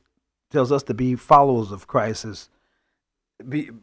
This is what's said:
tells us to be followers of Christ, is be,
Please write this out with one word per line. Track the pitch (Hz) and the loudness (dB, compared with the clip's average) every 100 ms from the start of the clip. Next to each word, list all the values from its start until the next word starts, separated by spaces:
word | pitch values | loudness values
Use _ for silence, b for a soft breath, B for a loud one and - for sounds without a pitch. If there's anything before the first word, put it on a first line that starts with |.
| _ _ _ _ _ | _ _ _ _ _
tells | 147 123 | -2 2
us | 139 | 0
to | - | -2
be | 117 127 | -2 -2
followers | 123 - 147 143 123 104 | -2 4 6 6 2 -2
of | 98 - | -10 -4
Christ, | 131 107 107 | -2 -2 -6
is | 110 98 - _ _ _ _ _ _ _ _ _ 120 | -10 -14 -18 _ _ _ _ _ _ _ _ _ -8
be, | 151 117 113 | -8 -8 -14